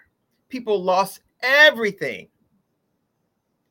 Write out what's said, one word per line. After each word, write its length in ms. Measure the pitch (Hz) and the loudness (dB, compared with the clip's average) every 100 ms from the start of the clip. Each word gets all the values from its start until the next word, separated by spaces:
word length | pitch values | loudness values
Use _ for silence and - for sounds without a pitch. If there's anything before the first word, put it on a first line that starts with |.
| _ _ _ _ _ | _ _ _ _ _
People 340 | 262 226 202 | -12 -4 -4
lost 380 | 180 180 190 - _ _ | 0 0 0 -6 _ _
everything. 880 | 247 277 302 233 220 190 143 98 - _ _ _ _ _ _ _ _ _ _ _ _ _ _ | 0 4 4 4 -4 -6 -8 -10 -16 _ _ _ _ _ _ _ _ _ _ _ _ _ _